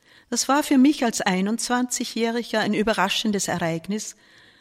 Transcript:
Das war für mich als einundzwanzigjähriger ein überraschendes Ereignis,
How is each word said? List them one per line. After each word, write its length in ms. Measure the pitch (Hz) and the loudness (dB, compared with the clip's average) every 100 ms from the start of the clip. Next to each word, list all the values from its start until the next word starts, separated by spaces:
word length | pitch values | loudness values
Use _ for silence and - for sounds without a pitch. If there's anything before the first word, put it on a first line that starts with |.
| _ - - | _ -20 -6
Das 180 | 240 - | -2 2
war 140 | 285 | 2
für 160 | - 277 | 4 6
mich 260 | 269 302 | 6 4
als 160 | 233 - | 0 0
einundzwanzigjähriger 1400 | 202 185 196 226 - 247 254 - 240 226 226 233 226 220 | 0 0 0 -2 -2 -2 -2 -4 -6 -4 -2 -2 -4 -2
ein 120 | 202 | 0
überraschendes 720 | 214 214 202 190 - 220 202 - | 0 0 0 0 0 -2 -2 -2
Ereignis, 680 | 175 170 165 165 220 - - _ - - _ | -2 -2 -4 -6 -8 -8 -16 _ -20 -20 _